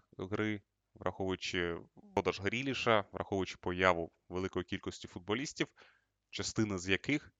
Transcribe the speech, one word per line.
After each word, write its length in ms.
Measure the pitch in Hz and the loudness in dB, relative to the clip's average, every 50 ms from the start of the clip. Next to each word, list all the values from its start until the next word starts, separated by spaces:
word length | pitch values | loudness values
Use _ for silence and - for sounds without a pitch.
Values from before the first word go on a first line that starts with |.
| - _ _ - | -20 _ _ -10
гри, 420 | 98 92 101 104 107 107 107 101 - _ _ _ _ _ - | -8 -4 -2 -2 -2 -2 -2 -4 -8 _ _ _ _ _ -10
враховуючи 840 | - - - 92 - 98 95 92 90 - - - 92 87 85 85 82 - - _ - - - - | -6 -4 -4 -2 -2 -2 -2 -2 -2 -2 -2 0 0 0 0 -2 -4 -8 -14 _ -20 -12 -4 -2
продаж 260 | - 92 92 87 - | 0 2 2 2 0
Гріліша, 640 | 98 101 104 117 135 139 127 - - 123 113 107 101 - - | 0 -2 0 0 0 -2 -2 0 4 4 6 6 4 0 -4
враховуючи 440 | 92 92 - 104 95 92 - - - | -8 -4 0 0 0 0 0 -4 -6
появу 500 | - - 90 90 92 92 87 85 82 80 _ _ _ - | -4 -2 2 4 6 6 6 4 2 -4 _ _ _ -8
великої 360 | 87 90 95 92 - 92 90 | -4 -4 -2 -2 -2 -4 -4
кількості 440 | - - 92 - 92 - - - - | -4 -4 -6 -6 -6 -10 -10 -10 -14
футболістів, 580 | - 101 87 90 104 120 139 - - - 160 - _ - - - - _ _ _ _ _ _ _ | -14 -8 -4 -2 -2 -2 -2 -4 -4 -4 -4 -4 _ -12 -20 -20 -20 _ _ _ _ _ _ _
частина 480 | - - 101 - - - 110 107 101 92 | -8 -6 -6 -2 0 0 2 2 0 -2
з 100 | 87 92 | 0 0
яких 440 | 95 92 - - 139 151 - - - _ | 0 0 2 0 -2 -2 -2 -6 -20 _